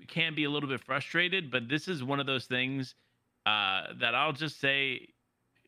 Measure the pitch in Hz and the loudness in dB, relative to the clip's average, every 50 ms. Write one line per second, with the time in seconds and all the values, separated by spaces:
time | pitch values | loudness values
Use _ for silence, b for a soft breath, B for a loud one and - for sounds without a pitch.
0 | - - - 165 165 165 156 151 151 143 147 147 143 135 135 120 - - 131 139 | -20 -6 -2 0 0 0 2 0 0 0 0 -2 -2 -2 -4 -4 -2 -2 -4 -4
1 | 131 - - 170 175 180 180 190 170 131 123 127 117 117 143 151 - 185 185 143 | -2 0 0 2 2 2 2 0 -2 0 -2 -2 0 0 -2 -2 0 -2 -4 -2
2 | 123 131 139 139 135 135 135 127 - - 127 123 127 131 135 135 131 - - _ | 0 0 0 0 0 0 0 -2 0 0 0 0 0 0 0 -2 -4 -4 -8 _
3 | _ _ _ _ _ _ _ _ _ 104 107 107 101 95 95 92 - - - 123 | _ _ _ _ _ _ _ _ _ 2 4 4 4 2 2 0 -2 -4 -4 -2
4 | 123 117 117 127 147 156 147 131 160 151 - - - 139 139 139 139 135 123 - | 0 2 2 4 2 2 0 -2 -4 -6 -4 0 0 2 2 2 2 0 -2 -6
5 | - - _ _ _ _ _ _ _ _ _ _ _ | -8 -14 _ _ _ _ _ _ _ _ _ _ _